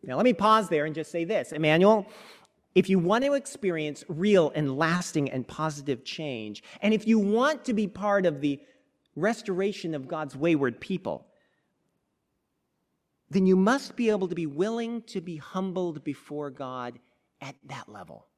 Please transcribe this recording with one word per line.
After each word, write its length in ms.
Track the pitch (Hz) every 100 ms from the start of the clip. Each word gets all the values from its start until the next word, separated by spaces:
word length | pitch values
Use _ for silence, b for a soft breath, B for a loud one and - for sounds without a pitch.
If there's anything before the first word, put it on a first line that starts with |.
| -
Now, 120 | 131
let 80 | 233
me 80 |
pause 340 | 240 202 220 190
there 160 | 160
and 100 | 151
just 180 | 156 156
say 120 | 175
this. 300 | 165 208 123
Emmanuel, 520 | 151 156 160 196 220 202 B B B B _ _ -
if 140 | 180
you 100 | 190
want 240 | 170 220
to 120 | 269 285
experience 680 | 277 - 196 165 151 143 -
real 420 | 151 196 202 151
and 240 | - 147 131
lasting 540 | 160 175 180 160 139
and 160 | 131 120
positive 560 | - 156 147 143 123
change, 580 | - - 156 123 107 104 B B
and 120 | 202
if 140 | 220 214
you 100 | 220
want 460 | 202 214 269 311
to 100 | 285
be 140 | 214 208
part 380 | - 208 202 185
of 160 | 143
the 180 | 147 139 b b b _ _ -
restoration 800 | 185 226 - 180 196 190 170 156
of 140 | 131
God's 260 | 160 151 131
wayward 460 | 160 160 135 117
people, 440 | - 185 117 73 - _ _ _ _ _ _ _ _ _ _ _ _ _ _ _ _ _ _ _ _
then 160 | 165 190
you 100 | 185
must 400 | 190 269 - -
be 140 | 233
able 180 | 208 185
to 80 | 170
be 100 | 160
willing 580 | 139 196 226 233 233
to 180 | 226 196
be 160 | 170 160
humbled 640 | 135 185 190 180 180 156
before 460 | 151 139 - 147 143
God 500 | 127 131 127 123 120 _ _ _ _
at 160 | 139 135 -
that 200 | 135 -
level. 400 | 107 87 65 _